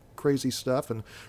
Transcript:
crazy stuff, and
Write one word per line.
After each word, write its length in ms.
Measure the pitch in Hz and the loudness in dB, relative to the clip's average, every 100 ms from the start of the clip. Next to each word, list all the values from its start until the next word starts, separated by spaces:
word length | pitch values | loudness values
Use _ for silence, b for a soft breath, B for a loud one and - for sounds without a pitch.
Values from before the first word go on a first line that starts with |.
| - - | -16 0
crazy 340 | 147 135 131 | 2 4 2
stuff, 400 | - 131 127 - | 0 0 0 0
and 140 | 110 - B | -6 -6 B